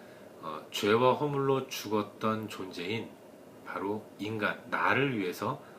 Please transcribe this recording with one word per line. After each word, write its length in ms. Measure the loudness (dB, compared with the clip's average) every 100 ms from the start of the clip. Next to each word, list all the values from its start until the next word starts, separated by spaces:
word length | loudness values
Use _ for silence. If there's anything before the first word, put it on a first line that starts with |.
| -20 -18 -18 -14
어, 200 | -10 -10 -8
죄와 440 | 0 4 8 8
허물로 540 | 6 2 2 2 2 0
죽었던 840 | -6 0 0 0 -2 0 0 -4
존재인 580 | -8 -8 -6 -4 -4 -6 -12 -20 -20 -20 -16
바로 400 | -10 -4 -2 -2 -6 -8
인간, 440 | -4 0 -2 -2 -4
나를 500 | 0 2 4 2 2
위해서 440 | -2 -2 -4 -4 -10